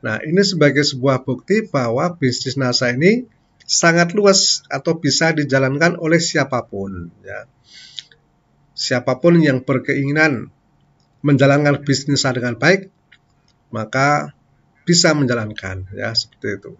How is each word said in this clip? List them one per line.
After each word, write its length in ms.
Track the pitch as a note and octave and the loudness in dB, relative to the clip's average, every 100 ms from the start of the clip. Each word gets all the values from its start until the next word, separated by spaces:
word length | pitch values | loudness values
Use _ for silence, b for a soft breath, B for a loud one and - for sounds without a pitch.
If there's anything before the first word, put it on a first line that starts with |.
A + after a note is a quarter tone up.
Nah, 160 | A#2 A2 | -6 -6
ini 240 | D3+ F3 | -2 0
sebagai 400 | G3 E3 D3 C3+ | 0 2 2 4
sebuah 400 | C#3+ C3 C3 C3 | -2 0 0 0
bukti 400 | - B2+ - G#3 G#3+ | -2 -8 -2 -2 0
bahwa 420 | C#3+ A#2+ A#2+ E3+ E3+ | -4 -2 -2 -2 -2
bisnis 400 | C3 A#2+ C3 B2 | -2 -2 -6 -2
nasa 320 | B2+ A#2+ B2 | -2 0 -2
ini 320 | B2 E3+ A#3 B3+ _ _ _ | 2 2 2 -4 _ _ _
sangat 480 | - - E3+ E3 E3+ | -6 2 4 4 2
luas 480 | F3 G3+ G3 - - _ | 4 4 4 2 -2 _
atau 320 | C#3 E3 E3 | -6 -4 -2
bisa 320 | C#3+ B2 E3 | -2 0 0
dijalankan 640 | D3+ C#3+ C3+ C3 C#3+ E3+ F3 | 0 0 0 0 2 0 0
oleh 220 | E3 E3 | 2 2
siapapun, 880 | E3 D#3+ C#3 B2 - G2+ G2 F#2 E2+ _ | 2 -2 -2 -4 -6 -10 -8 -10 -12 _
ya. 240 | F#2+ G2+ - _ B B B B B _ _ _ _ _ _ - | -16 -16 -16 _ B B B B B _ _ _ _ _ _ -10
Siapapun 640 | - B2 A#2+ B2+ E3+ E3+ | -4 -2 -2 2 4 6
yang 240 | D#3 B2+ | 4 0
berkeinginan 880 | B2+ B2+ - C3+ C#3 D3+ D#3 A#2+ - _ _ _ _ _ _ _ | 0 -4 -2 -2 0 2 2 0 -8 _ _ _ _ _ _ _
menjalankan 580 | C#3+ C#3 C#3 C#3+ D3 C#3 C#3+ | 0 4 4 4 2 0 -2
bisnisnya 480 | C3+ - C#3 C3+ B2 | -4 0 -2 -2 -2
dengan 240 | A#2+ A#2 | -6 -2
baik, 320 | D3+ G3 F#3+ _ _ _ _ _ _ _ _ | 2 2 -2 _ _ _ _ _ _ _ _
maka 640 | G#2+ A2 C3 C#3 D3 D3 - _ _ _ _ | -8 -4 0 2 0 -2 -14 _ _ _ _
bisa 320 | - - E3 D3+ | 0 2 4 2
menjalankan, 720 | C3 A#2+ G#2+ G#2 F#2+ F#2+ F#2+ G2+ | 0 -2 -4 -10 -10 -10 -12 -10
ya, 160 | G#2+ | -6
seperti 360 | A2+ - _ A2 G2 | -6 -8 _ -8 -8
itu. 100 | - | -12